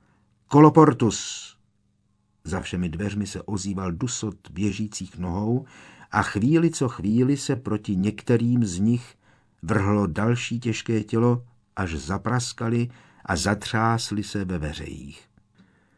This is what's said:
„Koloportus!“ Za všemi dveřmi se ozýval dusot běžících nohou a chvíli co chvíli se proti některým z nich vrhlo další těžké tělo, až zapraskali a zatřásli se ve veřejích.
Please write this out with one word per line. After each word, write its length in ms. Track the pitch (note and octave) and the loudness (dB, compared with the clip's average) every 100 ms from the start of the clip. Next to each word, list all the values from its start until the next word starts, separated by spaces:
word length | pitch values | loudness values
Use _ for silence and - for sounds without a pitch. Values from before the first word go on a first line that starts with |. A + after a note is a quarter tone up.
| _ _ _ _ _ | _ _ _ _ _
„Koloportus!“ 1040 | C#3+ D3+ D#3 D3+ A#2+ A2+ - - - - _ _ _ _ _ _ _ _ _ | 8 10 10 6 6 0 0 -8 -12 -16 _ _ _ _ _ _ _ _ _
Za 180 | - F#2+ | -8 -8
všemi 280 | E2+ F2+ F2+ | -4 -4 -4
dveřmi 380 | E2 G2+ G2+ G2 | -4 -6 -4 -6
se 140 | F#2 | -8
ozýval 500 | - G2+ F#2+ F#2+ F#2 | -6 -6 -4 -4 -4
dusot 580 | E2 B2 - A2 F2+ - | -4 -6 -4 -8 -8 -14
běžících 680 | - G#2 G2+ G#2+ - F#2 - | -4 -4 -2 -8 -8 -14 -8
nohou 480 | F2+ F2 G#2+ B2+ C3+ - - - - | -6 -4 -2 -2 -4 -20 -20 -20 -4
a 100 | G#2 | -2
chvíli 500 | G2 G#2 A#2 E3 E3 | -2 0 2 4 2
co 180 | D#3+ B2+ | 0 -4
chvíli 480 | - F#2 A2+ B2+ C#3+ | 2 2 4 2 0
se 180 | - C3 | -2 -4
proti 400 | - G#2 G#2+ F#2 | -2 -4 -2 0
některým 720 | G2+ G#2 - A#2 A#2 B2 A2 | 0 -2 0 2 4 2 0
z 140 | F2 | 2
nich 360 | G#2+ A#2+ - _ _ _ _ _ | 2 2 -4 _ _ _ _ _
vrhlo 460 | D#2+ G#2 G2 G#2 G2 | -2 0 2 2 0
další 520 | D#2 A2 A#2+ - A#2 | 0 0 0 -2 -4
těžké 440 | A#2+ A2 - A2+ | -4 -4 -2 -2
tělo, 420 | G#2 A2+ A#2+ B2 A#2+ _ _ - | 0 0 2 0 -4 _ _ -6
až 200 | F#2 D#2 | -4 -4
zapraskali 920 | C#2 G2 A2+ B2 A#2+ - A#2 A#2 A#2+ - _ _ - | -4 -4 -2 -2 -4 -6 -2 -2 -2 -8 _ _ -4
a 100 | F#2 | -2
zatřásli 880 | G2 G2+ - A2 A2+ A2+ - G#2 | 0 -2 -2 0 2 0 -2 -6
se 220 | G#2 G#2 F#2 | -4 -6 -4
ve 120 | F2+ | -4
veřejích. 720 | D2+ D2 C#2+ D2+ C#2+ - _ _ _ _ - _ _ | -4 -8 -12 -12 -16 -18 _ _ _ _ -20 _ _